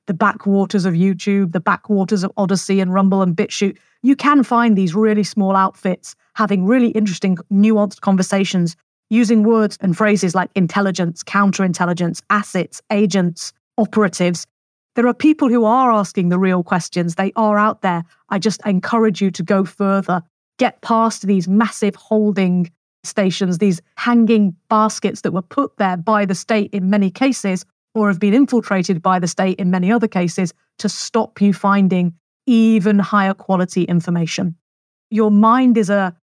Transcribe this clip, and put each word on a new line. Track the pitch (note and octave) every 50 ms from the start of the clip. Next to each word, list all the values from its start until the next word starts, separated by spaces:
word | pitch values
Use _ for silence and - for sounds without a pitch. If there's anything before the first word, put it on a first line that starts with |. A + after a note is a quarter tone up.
| _
the | - F#3+
backwaters | D#3+ A3+ G3+ - - - G3+ G3 G3 G3 G3 - G#3 F3
of | F#3+ E3+
YouTube, | E3 F#3 F#3+ F#3+ E3+ - G#3 G3+ G3+ G3 F3 -
the | F3+
backwaters | E3 G#3+ F#3 - - - G#3 G3 F#3+ - A3 G3 F3
of | G3 -
Odysee | - G3+ F3 G3 F3+ - - G3 G3
and | F#3+ F3+ F#3
Rumble | G3 G3 G3 F#3+ G3 F#3+
and | F#3 E3
BitChute, | E3+ G#3 - - - G3+ G3 - _ _ _ _ _ -
you | B3 C#4
can | - - F#4 G4 C#4+ A#3+
find | - B3 A#3 A#3 A#3 G#3+
these | F#3+ F#3+ F3 D#3
really | G#3 A3 G#3+ G#3+ G#3 G3+
small | - - A3 G3 F#3+ G3
outfits | F#3+ F#3+ F#3+ - - - F#3+ F3+ - - - - _ _ _ -
having | - A3 - G3+ F#3+ F3+
really | F#3+ A#3+ C4 A#3+ A#3
interesting, | - A3 G#3+ G#3 F3 - - F#3+ F#3 E3 - - G3+
nuanced | G3 G#3 A3 A3 G#3 G#3 G3+ - - -
conversations | G3+ F#3+ F#3 F#3 - - G3 F#3 E3+ - F#3 E3+ E3+ E3 _ _ _ _ _ _ -
using | G#3+ A3+ B3 G3+ A#3 A3 G#3
words | A3 A3+ A3 G#3+ G3+ - -
and | - F#3+ E3
phrases | - A3 G#3+ G#3 G3+ - F#3 E3
like | F#3+ F3+ - -
intelligence, | G3+ F#3 D#3+ - G3+ G3+ F#3+ F3+ E3+ F3+ E3 E3+ - -
counterintelligence, | - - G3 G3+ G3+ F#3+ - G3 F#3 E3+ - F3+ F3 F3 E3+ F3+ E3+ F3 - - -
assets, | G#3 G#3 G3+ - - F#3 E3 - - - - - A3
agents, | G3+ G#3 G3+ E3 G3 F3+ F3 E3+ - - - - _ _ _ _ -
operatives. | A3 G3+ - G#3+ G#3+ F#3 - - F3+ F3 F3 E3 - - _ _ _ _ _ _ _ _ -
There | - A#3+
are | B3 A#3+
people | - - D#4 D4+ D#4 D4 B3+
who | A#3 A#3+ A3+
are | G#3+ A3+ B3+ C4 B3
asking | A3+ G#3+ G3+ - - G#3 F3+ F3
the | F3 F3+
real | F#3+ F#3+ F#3 F3+ E3+
questions. | - G3 F3 E3+ - - F3+ E3+ E3+ E3
They | - F#3+ G3 -
are | - A3 G#3+ G#3 G#3
out | G#3 G#3+ - - -
there. | F#3+ F3 E3+ E3+ - _ _ _ -
I | G3+ G3
just | - A3 F#3+ - -
encourage | A3 G3 F3+ - - - A3+ A3 A3 F#3 - G3+
you | F#3+
to | F#3 - F3
go | - G#3+ F#3+ F#3+
further, | - - - G3+ G3 G3 G3 F3+ - F3+ F3+ - _ _ _ _ _ _ -
get | - - - _ -
past | - A#3 A3+ A3+ A3+ A3 - -
these | F#3+ G#3 F#3+ E3 F#3
massive | F#3+ G#3 A#3 G#3 - - A3 G3+ G3
holding | - _ - A3 G#3+ G#3+ G#3 G3+ G3 F#3+ F3+ F3+ F3+ F3 E3+ _ _ _ _ _ _ -
stations, | - - - G3+ F#3+ E3+ - G3+ F3+ F3+ E3
these | G#3 G3+ F3 E3 - _ _
hanging | - - A#3+ A#3+ A#3 A3+ G#3+ A#3 G#3+ G#3 G3 E3+ - _ -
baskets | A3 G#3+ G#3+ A3 - - - G3 - - -
that | G#3+ E3
were | F#3+ F3+
put | - - - C#4 - _ -
there | G#3 F#3 F#3
by | F3+ E3 A3 A3 G#3 G3+
the | F#3+ G3
state | E3+ - - A3+ G#3+ G#3 - -
in | G3+ F3+ F#3
many | G3+ G#3 G3 F#3
cases, | F3 - C4 C#4 B3 - - G3+ F#3 F3+ - _ _ _ _ _ -
or | A3 G#3+ G3+
have | G3 E3+
been | G#3+ G3+ G3
infiltrated | B3+ C#4+ - - A#3 A3 - G#3 F#3+ F3+ - F#3+ D#3+
by | - F#3+ F#3 F3+
the | F3 E3+
state | - - F#3 F#3+ F#3+ -
in | G3 F3+
many | F#3 F#3 F3+ F#3 A3+
other | A#3+ G#3+ A3
cases, | - F#3 F3+ E3+ - - F#3 E3 - _ _ _ _ -
to | - G#3
stop | - - - - - A#3 A3 - - -
you | G3+ G3+ F#3+
finding | - - G3+ G3 G3+ G3 F#3 F#3 F3+ F3+ F3 E3+ _ _ _ _ _ _
even | - A#3+ A3+ A3+ A3+ A3 A3 E3+ G#3+ G#3 G3+
higher | G3 - - G#3 G3 F#3+ F#3+
quality | - - - F#3+ F3+ F3+ F3+ - F#3+ F3
information. | - F3+ E3+ E3 - F3 E3+ E3+ D#3+ - - - F3 E3 - _ _ _ _ _ _ _ _ _ -
Your | A3 G#3 A3 G#3+
mind | G#3 G3+ G#3+ A3 A#3 B3+ C4 B3+ A#3 A3+
is | G#3+ F3+
a, | G3+ G3+ F#3+ F3+ E3+ _ _ _ _